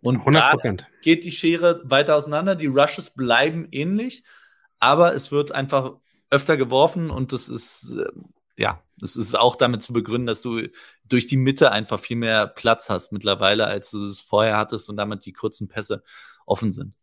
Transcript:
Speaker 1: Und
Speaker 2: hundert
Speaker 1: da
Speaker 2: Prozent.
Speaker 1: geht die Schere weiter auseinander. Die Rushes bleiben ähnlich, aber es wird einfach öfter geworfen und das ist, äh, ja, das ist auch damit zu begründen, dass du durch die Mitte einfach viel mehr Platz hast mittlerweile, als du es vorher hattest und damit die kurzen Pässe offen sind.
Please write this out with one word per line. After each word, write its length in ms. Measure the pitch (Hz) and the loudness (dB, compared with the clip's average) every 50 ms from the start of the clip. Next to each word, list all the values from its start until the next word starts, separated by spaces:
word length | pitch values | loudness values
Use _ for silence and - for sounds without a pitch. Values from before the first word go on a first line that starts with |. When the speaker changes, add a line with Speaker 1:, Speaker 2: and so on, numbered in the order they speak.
Speaker 1:
Und 240 | - 123 127 117 - | 0 0 -2 0 2
Speaker 2:
hundert 180 | - 143 156 120 | 4 4 6 6
Speaker 1:
da 80 | 131 | 6
Speaker 2:
Prozent. 360 | 151 - - 120 101 92 - _ _ _ | 4 2 0 -4 -4 -4 -8 _ _ _
Speaker 1:
geht 240 | - 160 165 165 170 | 2 2 2 2 2
die 80 | 175 - | -10 -10
Schere 480 | - - 165 170 170 170 175 170 170 170 | -2 0 0 0 4 4 2 2 2 -2
weiter 320 | 131 135 139 147 147 151 | 0 2 2 4 4 2
auseinander. 380 | 151 143 147 147 151 170 196 196 | 2 2 0 -4 -2 0 -2 -2
Die 120 | 170 156 | -2 -2
Rushes 440 | 143 131 135 143 151 - - - - | 0 4 4 2 2 2 -8 -14 -16
bleiben 580 | _ 131 131 120 117 120 135 160 160 165 160 160 - | _ -6 0 2 4 4 4 2 0 -4 -10 -8 -8
ähnlich, 520 | 131 147 170 196 208 233 254 247 - _ _ - _ _ _ _ _ _ _ _ _ | -6 -4 -2 -2 -4 -4 -6 -10 -12 _ _ -20 _ _ _ _ _ _ _ _ _
aber 360 | - 123 143 156 170 170 - | 2 4 6 6 6 4 4
es 180 | - - - 143 | 0 -6 -2 -2
wird 200 | 143 147 143 - | -2 -2 -2 -4
einfach 420 | 135 135 135 - 139 127 131 - _ _ _ _ _ _ _ | -6 -4 0 0 -2 -2 -2 -10 _ _ _ _ _ _ _
öfter 280 | - 139 139 - 160 143 | 0 0 2 2 2 2
geworfen 500 | 131 120 123 131 147 160 - 185 165 156 | 2 2 4 4 4 4 2 -2 -6 -6
und 220 | 135 131 131 127 135 | -4 -6 -6 -6 -6
das 160 | 127 - - | -8 -8 -10
ist, 420 | - 117 - - - - - - 120 | -12 -12 -12 -14 -16 -16 -16 -12 -8
äh, 140 | - - - - - - _ _ _ _ _ _ | -8 -8 -8 -8 -14 -20 _ _ _ _ _ _
ja, 260 | - - 101 - - _ _ _ _ | -2 -2 -2 -2 -4 _ _ _ _
das 180 | - - - | -10 -8 -6
ist 200 | 123 110 95 - | -6 -6 -2 0
auch 200 | 101 117 123 120 | 4 4 4 4
damit 240 | - 131 123 123 107 | 2 0 0 0 -4
zu 140 | - - 123 | -6 -4 -4
begründen, 320 | 117 117 - 110 120 123 | -4 -4 -2 -4 -4 -4
dass 160 | 117 110 - - | -4 -6 -6 -6
du 260 | 127 113 113 107 - _ - - - _ _ _ _ | -6 -6 -6 -6 -8 _ -20 -20 -20 _ _ _ _
durch 180 | - 123 117 | 0 0 0
die 120 | - 139 131 | 2 0 2
Mitte 340 | 127 131 135 135 160 131 101 | 2 2 4 4 4 4 4
einfach 260 | 104 110 - 117 101 | 2 -2 -2 -6 -6
viel 200 | - - 120 117 | -6 -6 -6 -4
mehr 280 | 117 113 110 110 107 | -2 0 2 2 0
Platz 440 | - - - - 117 113 - - - | 0 -4 -2 2 2 2 2 0 -4
hast 220 | 107 98 - - 104 | -4 -4 -4 -8 -12
mittlerweile, 540 | 101 98 104 98 95 101 95 104 110 110 | -6 -2 -2 0 2 2 2 2 2 0
als 240 | 104 101 101 101 - - | -2 -2 -6 -8 -8 -10
du 140 | 104 101 | -8 -8
es 140 | 101 98 - | -8 -10 -14
vorher 380 | - _ - 104 107 110 107 107 | -8 _ 2 2 2 2 2 0
hattest 320 | 107 - - 107 - - | -2 -2 -6 -10 -10 -10
und 60 | 110 | -8
damit 280 | 104 104 104 107 101 - | -8 -6 -6 -8 -10 -12
die 80 | - - | -18 -16
kurzen 360 | - - 107 - - 107 92 | -8 -8 -8 -6 -6 -12 -10
Pässe 340 | _ 113 104 - 104 95 _ _ - - - - - _ _ | _ -12 -8 -8 -10 -10 _ _ -20 -20 -20 -20 -20 _ _
offen 260 | - 101 - - 107 | -4 -4 -2 -2 -4
sind. 220 | 92 - - 101 - _ | -4 -6 -10 -14 -16 _